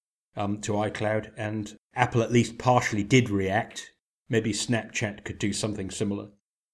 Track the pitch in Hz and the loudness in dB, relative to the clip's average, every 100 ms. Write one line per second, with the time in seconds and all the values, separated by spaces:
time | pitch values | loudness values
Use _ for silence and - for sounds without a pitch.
0 | _ _ _ - 101 101 - 104 107 - | _ _ _ -6 -4 -4 -2 -2 -2 -2
1 | 107 110 107 - 107 110 104 - _ - | 0 -2 -4 -8 -6 -4 -6 -12 _ 0
2 | 120 117 113 120 110 - 127 123 - 107 | 2 2 4 4 2 0 4 4 4 -2
3 | 101 131 117 101 95 104 - - - _ | 4 4 6 2 2 0 -2 -8 -16 _
4 | _ _ _ 113 110 95 - 117 - - | _ _ _ 0 0 -2 -2 -2 -2 -4
5 | 107 101 - 101 107 101 107 101 95 - | -4 -6 -12 -4 -4 -2 -4 -4 -8 -4
6 | 101 101 104 _ _ _ _ | -4 -4 -8 _ _ _ _